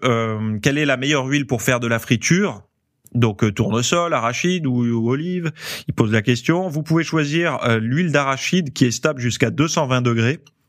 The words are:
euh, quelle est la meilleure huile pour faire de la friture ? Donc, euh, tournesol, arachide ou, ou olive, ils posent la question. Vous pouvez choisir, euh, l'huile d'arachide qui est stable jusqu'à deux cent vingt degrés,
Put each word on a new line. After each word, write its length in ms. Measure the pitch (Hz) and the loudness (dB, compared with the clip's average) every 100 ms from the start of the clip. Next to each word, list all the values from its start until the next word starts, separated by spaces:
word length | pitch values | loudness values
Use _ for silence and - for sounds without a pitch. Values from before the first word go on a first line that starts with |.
euh, 540 | 127 117 113 107 107 107 | 0 0 0 -2 -4 0
quelle 160 | 139 143 | 0 0
est 60 | |
la 120 | 147 131 | 0 0
meilleure 300 | 135 147 131 | 0 0 0
huile 200 | 147 131 | -2 -2
pour 160 | 120 | -2
faire 180 | - 123 | 0 0
de 80 | 120 | 0
la 100 | 117 | -2
friture ? 640 | - 117 - 175 202 101 - _ _ _ - | 0 0 2 2 0 -4 -16 _ _ _ -6
Donc, 280 | 120 117 98 | 0 0 2
euh, 60 | 110 | 0
tournesol, 640 | 98 101 110 123 175 170 | 0 0 0 0 0 2
arachide 520 | 143 113 123 180 180 143 | 0 0 -2 -2 0 0
ou, 180 | 123 | 0
ou 260 | 120 117 113 | 0 0 0
olive, 420 | 135 170 180 165 - - - - | -2 -2 -4 -4 -8 -12 -12 -6
ils 40 | |
posent 200 | - 113 | 0 2
la 100 | 110 | 2
question. 460 | 107 120 - 170 185 | 2 0 2 0 0
Vous 140 | 151 | -4
pouvez 220 | 147 160 | 0 0
choisir, 540 | 160 160 143 160 170 131 | 0 0 0 0 0 0
euh, 140 | 120 113 | 0 0
l'huile 320 | 113 135 180 | 0 0 2
d'arachide 600 | 143 139 135 - 180 147 | 2 2 -2 0 0 0
qui 140 | - 127 | 0 0
est 40 | |
stable 300 | 113 156 139 | 2 -2 0
jusqu'à 300 | 120 - 113 | -2 0 0
deux 180 | 92 160 | 2 0
cent 180 | - 135 | 2 0
vingt 160 | 127 | 2
degrés, 360 | 123 113 113 160 - _ | 2 2 2 0 -8 _